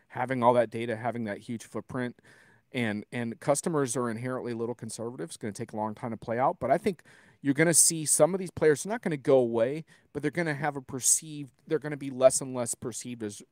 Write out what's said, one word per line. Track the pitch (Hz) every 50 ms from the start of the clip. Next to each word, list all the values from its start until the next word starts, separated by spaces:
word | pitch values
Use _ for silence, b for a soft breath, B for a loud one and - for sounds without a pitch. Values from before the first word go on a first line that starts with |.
| b b
Having | - 123 123 123 131 127 120
all | 123 123
that | 123 117 110
data, | - 117 117 120 110
having | 107 120 120 113 120 113
that | 104 101
huge | - 110 - 117 110 -
footprint, | - - 110 - - - 127 123 123 - _ b b b b b b b b b b -
and, | 127 120 110 104 104 - - -
and | 123 120 117 113 -
customers | - 151 143 - - 185 165 147 139 120 117
are | 135 120 120
inherently | 110 113 123 127 127 120 95 120
a | 117
little | 113 117 120 117
conservative. | - 117 110 - - 110 120 127 143 165 165
It's | -
gonna | - - 107 98
take | - 113 -
a | -
long | 107 107 110 107
time | - - 117
to | 113
play | - - 120 113
out, | 120 131 160 - -
but | 127 113
I | -
think | 175 - 220 165 - - b b b b b b b
you're | b 139 127
gonna | 143 160 175 151
see | - - - 170 160 151
some | - - - 151 160 190
of | 185
these | 190 165
players, | - - 170 156 147 - -
they're | 190
not | 226 247
gonna | - 190 156
go | 139 - 151 135
away, | 131 123 117 117 113 117 131 147 165 160 b b b b b
but | b 143
they're | 135 151
gonna | - 175 170 160 143
have | 135 156 147 139
a | 139
perceived, | 131 - 139 127 - - - - 160 160 151 147 143 127 _ _ _
they're | - 160 147
gonna | 139 151 151
be | 135 139 139
less | 127 127 135 - - -
and | 143 131 127
less | 123 120 - -
perceived | - - 123 110 - - 123 123 117 107
as, | 104 101 - - _